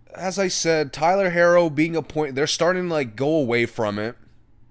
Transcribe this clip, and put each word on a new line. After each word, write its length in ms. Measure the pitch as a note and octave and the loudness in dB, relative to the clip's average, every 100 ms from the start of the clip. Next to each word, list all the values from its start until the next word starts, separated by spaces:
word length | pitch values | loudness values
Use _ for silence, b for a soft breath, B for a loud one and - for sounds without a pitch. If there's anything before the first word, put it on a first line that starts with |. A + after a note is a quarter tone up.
| _ - | _ -10
as 240 | F#3 F3+ | -6 -4
I 80 | F#3 | -2
said, 440 | - E3 D#3 C#3+ | -2 0 0 -2
Tyler 380 | - D#3+ G3 F#3 | 0 2 2 2
Herro 420 | E3+ F3 F3 E3+ | 2 4 4 4
being 220 | D3 E3 D#3+ | 2 0 -2
a 60 | |
point, 340 | C3 D#3 D3 C3 | -4 -4 -4 -2
they're 120 | D3+ | -2
starting 400 | - E3+ F#3 F3+ | 0 0 0 -2
to, 60 | |
like, 220 | D#3 B2 G#2+ | -2 -4 -4
go 200 | C#3 D#3+ | 0 0
away 300 | A#2+ A#2+ A#2 | 2 0 0
from 340 | - G#2+ G#2 | -2 -2 -2
it. 160 | A2 - - - _ _ - | -6 -10 -20 -20 _ _ -20